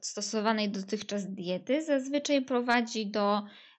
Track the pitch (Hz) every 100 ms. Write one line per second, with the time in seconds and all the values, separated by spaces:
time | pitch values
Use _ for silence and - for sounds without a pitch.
0 | - - 202 220 214 220 208 196 190 214
1 | - 208 185 190 175 180 185 277 320 277
2 | 262 285 285 285 262 247 247 240 226 226
3 | 208 214 202 208 208 - -